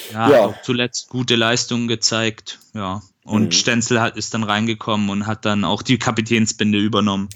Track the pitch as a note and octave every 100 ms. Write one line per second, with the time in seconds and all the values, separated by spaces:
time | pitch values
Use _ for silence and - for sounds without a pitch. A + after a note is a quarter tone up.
0 | - A2 A2+ C#3 G#2 G#2+ - B2 B2 -
1 | - B2+ A#2+ A#2 A2+ A#2+ - A#2+ A#2 A2+
2 | - A2+ A2+ A2 - - - A2 F#2+ G2
3 | - _ - G#2+ F#2+ - - A#2 A#2 A#2+
4 | A2+ - - A2+ G#2+ G#2 A2+ A2 - G#2+
5 | G2+ G2+ G#2 G#2+ G#2+ G#2 E2+ G2+ - A#2+
6 | B2+ A#2 A2+ A#2 A2 - G#2+ G#2 G#2 G2+
7 | G#2 G2 G2